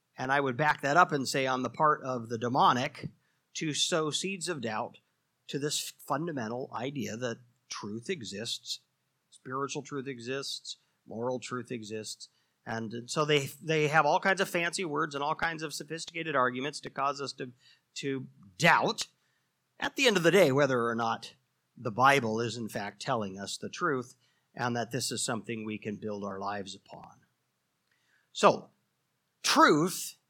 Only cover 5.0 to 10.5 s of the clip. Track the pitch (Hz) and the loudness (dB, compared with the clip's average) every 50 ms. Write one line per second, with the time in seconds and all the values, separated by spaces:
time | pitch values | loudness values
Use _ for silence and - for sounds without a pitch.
5 | _ _ _ _ _ _ _ _ _ - - 147 135 151 147 - - - - - | _ _ _ _ _ _ _ _ _ -10 -6 -4 -4 -2 -2 -4 -6 -8 -10 -14
6 | - - 147 139 165 175 156 135 113 107 117 123 139 143 - 110 117 139 147 143 | -6 -4 -4 -2 -2 -4 -4 -4 -6 -4 -6 -6 -8 -8 -8 -6 -6 -6 -6 -6
7 | 104 101 104 117 123 120 113 - - _ _ _ _ _ - - - 104 104 117 | -6 -6 -6 -6 -6 -6 -6 -8 -12 _ _ _ _ _ -12 -10 -8 -8 -10 -8
8 | 117 - 196 160 113 95 98 101 110 117 - - - - - - _ _ _ _ | -8 -8 -8 -8 -8 -10 -10 -8 -8 -8 -8 -8 -8 -10 -12 -12 _ _ _ _
9 | _ _ _ _ _ _ - _ _ 131 131 135 139 135 - 156 127 - 147 139 | _ _ _ _ _ _ -20 _ _ -8 -4 -4 -4 -4 -4 -8 -8 -8 -8 -8
10 | 123 135 135 120 117 120 131 139 135 - | -6 -8 -10 -8 -8 -6 -6 -6 -6 -6